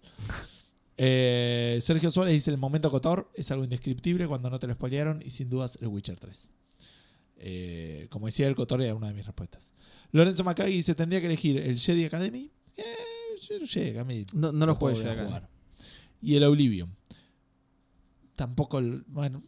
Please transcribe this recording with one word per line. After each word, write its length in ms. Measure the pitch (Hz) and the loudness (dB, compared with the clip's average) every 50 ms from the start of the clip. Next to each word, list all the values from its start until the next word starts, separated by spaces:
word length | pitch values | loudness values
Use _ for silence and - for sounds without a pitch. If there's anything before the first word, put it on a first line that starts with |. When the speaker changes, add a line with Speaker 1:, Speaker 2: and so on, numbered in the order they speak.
| _ - - | _ -20 -16
Speaker 1:
<laughs> 400 | - 107 101 - - - - - - - _ _ _ _ _ _ - | -12 -10 -10 -10 -10 -12 -14 -18 -20 -20 _ _ _ _ _ _ 2
Speaker 2:
Eh, 760 | 127 131 131 127 127 123 123 120 120 120 120 120 120 120 120 120 | 2 4 4 6 4 4 4 2 2 2 0 0 0 0 0 0
Sergio 280 | 120 - 165 160 151 165 | 2 2 2 2 2 2
Suárez 240 | - 180 185 180 160 | 2 2 4 4 4
dice, 160 | 151 135 - | 4 4 2
"El 80 | 147 | 0
momento 320 | 135 135 135 147 156 151 151 | 0 -2 0 0 2 2 2
Kotor 400 | 135 131 127 160 175 190 - _ - | 2 2 2 2 0 0 -2 _ -10
es 160 | - 139 - | -10 -6 -4
algo 120 | 139 135 131 | -4 -4 -2
indescriptible 640 | 123 127 120 - 135 127 123 - 175 175 180 175 | -2 -4 -4 -2 -4 -4 -2 0 0 0 0 0
cuando 220 | 156 147 127 123 127 | -2 -2 -4 -4 -4
no 80 | 127 | -6
te 80 | 127 127 | -4 -4
lo 80 | 123 120 | -4 -4
spoilearon 480 | 123 123 127 131 143 151 156 156 151 - | -4 -4 -2 -2 0 0 -2 -2 -4 -8
y 60 | 135 | -12
sin 180 | 123 - 135 | -10 -8 -6
dudas 300 | 123 127 131 127 123 - - | -4 -2 -2 -2 -4 -6 -6
el 100 | 120 113 | -6 -6
Witcher 280 | 101 101 98 - 87 | -6 -6 -6 -8 -12
tres". 320 | - - 90 95 - - _ _ _ _ _ _ _ - - - - _ _ _ _ _ _ _ | -12 -14 -20 -20 -20 -20 _ _ _ _ _ _ _ -20 -20 -20 -20 _ _ _ _ _ _ _
Eh, 720 | - - 92 92 90 90 87 85 85 82 82 78 76 76 - | -16 -12 -10 -8 -8 -8 -8 -8 -8 -10 -10 -10 -12 -12 -10
como 160 | - 101 104 | -10 -8 -6
decía, 220 | 110 - - 139 | -4 0 2 2
el 80 | 139 139 | 2 2
Kotor 260 | - 127 113 127 127 | 0 0 0 0 0
era 140 | 131 117 107 | 0 0 -2
una 120 | 110 110 104 | -4 -4 -6
de 40 | 104 | -8
mis 120 | 101 95 | -8 -10
respuestas. 480 | 104 - - 92 - - - - - _ _ - - - - - - | -12 -10 -10 -12 -12 -14 -18 -20 -20 _ _ -20 -20 -20 -20 -6 2
Lorenzo 320 | - 151 170 185 190 170 185 | 6 8 8 8 6 2 0
Macagui 300 | 180 170 - 196 196 196 | 0 0 0 0 0 2
dice, 220 | 180 160 - 165 | 0 2 0 0
"Tendría 240 | 143 165 165 180 190 | 0 0 0 0 0
que 60 | 170 | 0
elegir 300 | 170 165 156 - 151 139 | 0 0 2 2 2 2
el 200 | 135 - 131 123 | 2 0 -2 -2
Jedi 280 | 120 - - 175 170 165 | 0 2 2 2 2 2
Academy". 440 | 151 - 165 185 214 226 254 277 302 _ _ _ _ - | 0 -2 -4 -4 -4 -4 -8 -12 -14 _ _ _ _ -14
Eh, 80 | - 427 466 466 453 480 466 453 466 466 453 440 381 - | -12 -10 -10 -10 -10 -10 -12 -12 -12 -10 -10 -10 -10 -10
yo 80 | - 415 | -10 -8
el 100 | 392 320 | -8 -6
Jedi 220 | 240 - 180 165 127 | -4 -4 -4 -2 -4
Academy 340 | 110 113 120 131 123 113 104 98 - | -4 -6 -6 -6 -6 -6 -6 -4 -2
Speaker 1:
No, 180 | 160 151 160 | 0 0 2
no 140 | 143 151 156 | 2 2 4
lo 80 | 160 151 | 4 4
Speaker 2:
lo 20 | |
Speaker 1:
jugué 180 | - 147 135 123 | 2 2 2 2
Speaker 2:
podría 160 | 110 110 117 | 0 0 -2
Speaker 1:
Jedi 100 | 113 113 | -4 -4
Academy. 80 | 107 101 123 - - | -4 -6 -6 -8 -10
Speaker 2:
jugar. 40 | - _ - _ - - - - - - - - _ _ - | -12 _ -20 _ -20 -20 -20 -20 -20 -20 -20 -20 _ _ -6
Y 160 | - 147 147 | 0 4 6
el 80 | 143 143 | 6 8
Oblivion. 500 | 143 147 147 143 123 107 90 87 87 95 - _ - - - _ _ _ _ _ _ _ _ _ _ _ _ _ _ _ _ _ _ _ _ _ _ _ | 8 8 8 6 4 4 0 -4 -8 -12 -16 _ -20 -20 -20 _ _ _ _ _ _ _ _ _ _ _ _ _ _ _ _ _ _ _ _ _ _ _
Tampoco, 420 | - 139 120 123 127 147 - - | -6 -4 -4 0 -2 -2 0 0
el, 260 | 135 123 117 123 135 - | 0 0 0 -2 -6 -10
bueno, 340 | - 139 147 143 139 131 139 - | -10 -6 -4 -4 -4 -4 -6 -14